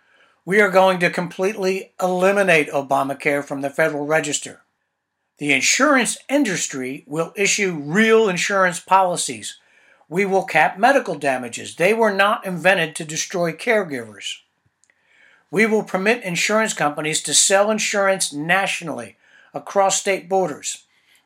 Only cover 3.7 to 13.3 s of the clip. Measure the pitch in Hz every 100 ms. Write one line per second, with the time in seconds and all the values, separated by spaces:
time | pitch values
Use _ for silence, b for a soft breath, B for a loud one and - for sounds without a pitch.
3.7 | 139 160 151 147 156 147 139 - - _
4.7 | _ _ _ _ _ _ - 147 135 -
5.7 | - 294 269 208 - - 277 247 175 -
6.7 | 139 127 143 - 151 165 - 202 - 196
7.7 | 165 143 180 220 220 220 175 - 202 185
8.7 | 170 - 190 185 170 - 113 - - b
9.7 | b b b b 165 196 190 185 160 165
10.7 | 180 233 277 214 156 143 127 123 117 107
11.7 | - 175 226 226 196 202 226 196 180 170
12.7 | 190 160 151 160 156 -